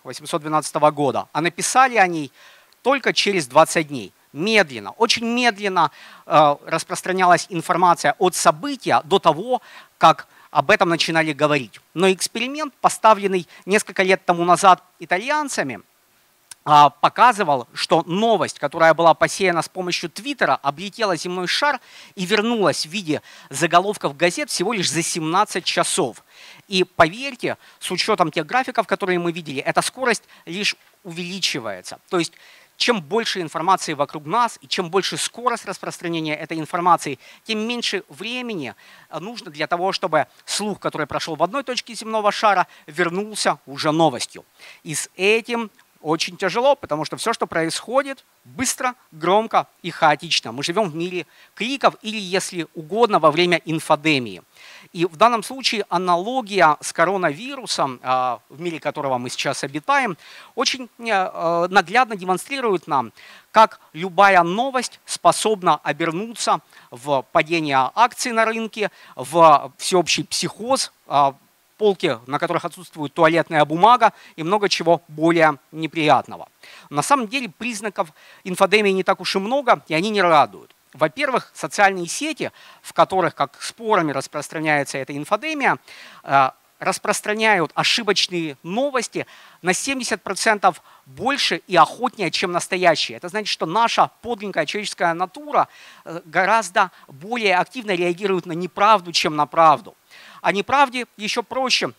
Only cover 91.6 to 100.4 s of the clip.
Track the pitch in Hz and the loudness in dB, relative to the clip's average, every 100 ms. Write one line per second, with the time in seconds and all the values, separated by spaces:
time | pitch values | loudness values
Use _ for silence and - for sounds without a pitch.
91.6 | - 175 151 - 240 - 170 - 190 175 | 0 4 4 2 -6 -4 -6 -2 -2 -2
92.6 | - 185 175 151 - 113 175 202 202 - | -4 2 2 2 0 -8 -10 -8 -6 -6
93.6 | 170 202 226 - 151 _ 226 233 202 175 | -2 0 0 2 0 _ -10 -8 -6 -4
94.6 | 151 214 202 - 175 165 185 - 302 240 | -4 -4 -8 -4 -2 -2 -6 -8 -4 0
95.6 | 139 - - - - 165 170 156 185 226 | 0 -4 -20 -20 -14 -14 -6 0 2 2
96.6 | 185 208 185 - - 135 190 240 208 180 | 0 0 0 -2 -20 -18 -8 -2 0 2
97.6 | 170 254 208 175 175 175 202 185 175 165 | 0 -4 -4 -2 0 -2 -2 -2 -4 -8
98.6 | 180 - 208 214 175 165 180 151 143 165 | -6 0 4 4 2 -4 -2 0 -2 4
99.6 | 160 135 98 - _ - - - | 6 6 0 -20 _ -20 -20 -8